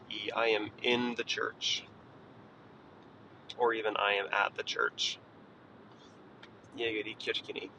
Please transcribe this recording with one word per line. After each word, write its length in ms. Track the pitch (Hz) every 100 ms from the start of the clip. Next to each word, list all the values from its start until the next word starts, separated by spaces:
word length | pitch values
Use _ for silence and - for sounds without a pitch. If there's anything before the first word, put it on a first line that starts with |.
| -
E. 200 | 104 104
I 140 | 110 113
am 220 | 107 104 -
in 320 | 123 120 123 120
the 80 |
church. 600 | - - 110 - - - - - - - - - - - - - - - - - - - - -
Or 140 | 120
even 220 | 113 107 104
I 180 | 101
am 120 | 101 98
at 240 | 101 101 -
the 60 |
church. 560 | - - - - - - - - - - - - - - - - - - - - - 120
Ég 220 | 117 107
er 80 | 104
í 80 | 113
kirkjunni. 500 | - - - 98 95